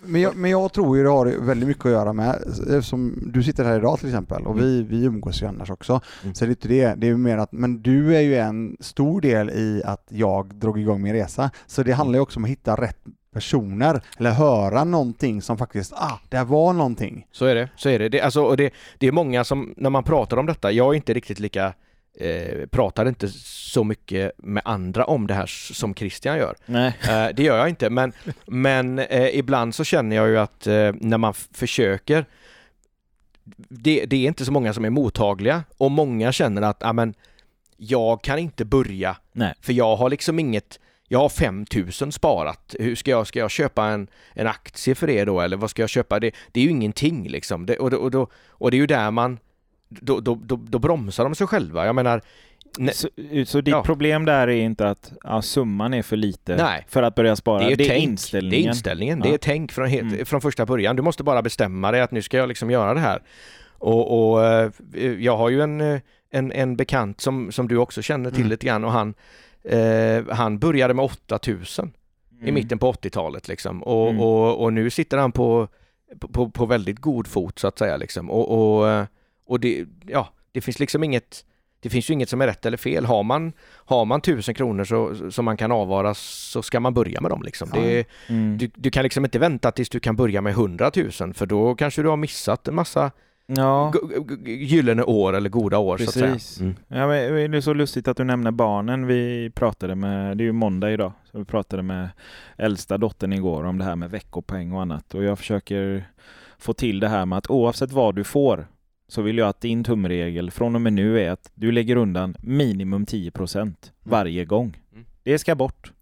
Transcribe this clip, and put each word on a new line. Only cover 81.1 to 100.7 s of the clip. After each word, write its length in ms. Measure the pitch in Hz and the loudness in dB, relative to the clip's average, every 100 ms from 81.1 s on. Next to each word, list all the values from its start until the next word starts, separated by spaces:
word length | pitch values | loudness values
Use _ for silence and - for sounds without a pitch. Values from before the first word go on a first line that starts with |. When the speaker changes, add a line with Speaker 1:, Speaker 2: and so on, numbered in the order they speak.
| 127 - - _ _ _ _ | -2 -4 -20 _ _ _ _
Speaker 2:
det 100 | 120 | -4
finns 200 | 123 113 | -4 0
ju 40 | |
inget 160 | 151 123 | -2 0
som 120 | 127 | 0
är 60 | 131 | 0
rätt 180 | 101 113 | 0 -4
eller 120 | 117 | -4
fel. 280 | - 143 123 | -2 -2 2
Har 180 | 113 | 2
man, 300 | 104 139 165 - - - _ | 2 -2 -2 -10 -20 -20 _
har 200 | 127 110 | 0 2
man 160 | 139 | 0
tusen 340 | 165 143 104 113 | 0 -2 -2 -4
kronor 280 | 127 98 | -2 -2
så, 480 | 98 113 110 101 85 | 0 0 -2 -6 -8
som 140 | - 117 | -4 -2
man 120 | 107 | -2
kan 140 | 110 | 0
avvara, 420 | 117 95 98 101 | 0 0 0 0
så 480 | 101 - - - 120 | -2 -8 -14 -8 -8
ska 180 | - 120 | -4 -2
man 140 | 123 | 0
börja 280 | 120 113 - | 0 0 -2
med 100 | - | -4
dem, 100 | - | -4
liksom. 260 | - - - | -8 -10 -6
Speaker 1:
Ja. 80 | - | -2
Speaker 2:
Det, 240 | 117 120 117 - - | 0 0 -2 -10 -6
Speaker 3:
Mm. 280 | 113 107 107 | -2 0 0
Speaker 2:
du, 120 | 120 - | -4 -2
du 140 | 127 | 0
kan 120 | 135 | 2
liksom 220 | 131 139 135 | 0 0 0
inte 140 | 117 | 2
vänta 320 | 165 131 123 | 0 2 0
tills 180 | - 123 | 0 -4
du 100 | 123 | -2
kan 160 | - 110 | -2 2
börja 260 | 123 101 | 2 2
med 120 | 101 | -2
hundratusen, 800 | 101 104 87 131 190 113 - 87 | 0 0 2 0 0 -2 -4 -8
för 120 | - 95 | -4 -2
då 300 | 104 113 123 | 2 2 2
kanske 260 | 147 147 | -2 0
du 60 | 156 | 0
har 80 | 151 | 0
missat 500 | 151 - - 110 - | -2 -6 -2 -2 -2
en 80 | 160 | -4
massa 360 | 175 - 139 - _ _ _ | -2 0 -2 -4 _ _ _
Speaker 3:
Ja. 440 | 135 135 139 147 | 0 2 4 2
Speaker 2:
g-, 60 | 156 - - 151 | 0 -2 -6 -6
g-, 60 | 131 113 | -10 -10
g-, 60 | 117 139 | -8 2
gyllene 380 | 160 123 113 | 4 6 4
år 300 | 123 113 95 95 | 4 4 4 2
eller 140 | 101 | 0
goda 280 | 107 104 101 | 0 2 2
år, 200 | 98 92 | 2 0
så 60 | |
att 60 | 113 | -2
säga. 200 | 127 131 | 0 0
Speaker 3:
Precis. 260 | 127 - - | 0 -6 -4
Speaker 2:
Mm. 160 | 92 95 - | -4 -4 -8
Speaker 3:
Ja, 200 | 127 139 | -2 0
men 440 | 147 123 151 151 | 0 0 0 0
det 60 | 151 | 0
är 40 | |
så 120 | 143 | 0
lustigt 340 | 147 143 - 123 | 0 0 -2 -2
att 100 | 127 | -2
du 60 | |
nämner 280 | 127 123 117 | 0 0 0
barnen. 560 | 117 113 101 107 127 127 | 2 2 0 -2 -4 0
Vi 440 | 123 120 120 113 - | 0 0 -4 -6 0
pratade 400 | 117 - 92 95 | -2 0 -6 -4
med, 420 | 98 98 98 101 | -2 -2 -4 0
det 60 | |
är 20 | 117 | 0
ju 60 | |
måndag 400 | 113 110 | 2 0